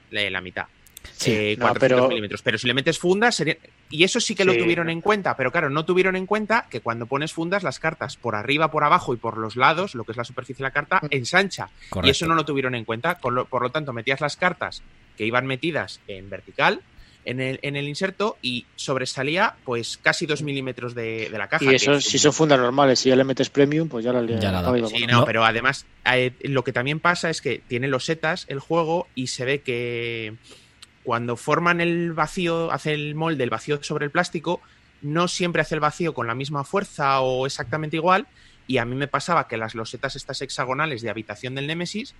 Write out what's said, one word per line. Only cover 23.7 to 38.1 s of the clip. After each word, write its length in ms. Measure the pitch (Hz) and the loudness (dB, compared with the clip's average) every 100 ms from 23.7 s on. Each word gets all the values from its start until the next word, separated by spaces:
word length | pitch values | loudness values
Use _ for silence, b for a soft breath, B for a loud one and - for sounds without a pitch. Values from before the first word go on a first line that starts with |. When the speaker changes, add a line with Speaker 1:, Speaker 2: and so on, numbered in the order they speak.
| 151 165 | 4 0
Speaker 3:
pues 140 | 123 | -2
ya 120 | 117 | 0
la 100 | 123 117 113 | 0 0 0
Speaker 2:
Ya 100 | 98 | 0
nada. 220 | 92 87 | 0 2
Speaker 3:
la 160 | 123 110 | 2 2
Speaker 1:
Sí, 180 | 120 117 | 0 4
Speaker 3:
¿no? 140 | 120 | 4
Speaker 1:
no, 40 | 117 | 4
pero 180 | 110 | 4
además, 400 | 113 113 127 135 - _ - | 4 4 2 0 -6 _ 2
eh, 220 | 127 127 123 | 4 2 -2
lo 200 | - 131 | -2 0
que 80 | 123 | 0
también 280 | 123 123 156 | -2 -2 2
pasa 280 | 175 175 170 | 2 2 0
es 140 | 156 | -2
que 180 | 139 113 - | -4 -4 -4
tiene 180 | 120 139 | -4 0
losetas 600 | 131 - 160 160 185 - | -2 -2 -2 -2 -2 -6
el 120 | 139 | -10
juego 480 | - 165 160 170 - | -2 -2 0 -2 -4
y 120 | - 127 | -8 -8
se 180 | - | -4
ve 160 | 127 143 | -2 -2
que 760 | 131 120 120 117 117 117 107 113 b b b b - _ | -2 -4 -4 -4 -6 -6 -8 -12 b b b b -20 _
cuando 340 | - 117 120 120 | -4 -2 -2 -4
forman 440 | - 147 170 175 | 0 0 2 0
el 320 | 170 170 170 | 0 -2 -2
vacío, 580 | 160 151 - 170 165 165 | -2 -4 -2 -2 -2 -2
hace 220 | 143 156 | -4 -4
el 200 | 151 147 | -4 -4
molde, 300 | 151 165 147 | -4 -2 -2
el 60 | 120 | -2
vacío 320 | 110 - 147 | -2 -4 -4
sobre 220 | - 147 147 | -4 -4 -2
el 40 | |
plástico, 500 | 170 180 175 160 180 b b b _ | 0 -2 -2 -4 -4 b b b _
no 260 | 143 160 175 | -4 0 0
siempre 340 | - 175 160 | 0 0 0
hace 120 | 151 | 0
el 60 | 156 | 2
vacío 320 | 151 - 170 | 0 0 -4
con 120 | 127 117 | -2 -4
la 80 | |
misma 300 | 120 139 147 | -4 -4 -6
fuerza 560 | 135 196 202 - 139 135 | -2 -2 -4 -2 2 2
o 260 | 131 127 135 | 2 0 -2
exactamente 500 | - 127 156 151 160 | -4 -4 -4 -4 0
igual, 300 | 170 | 4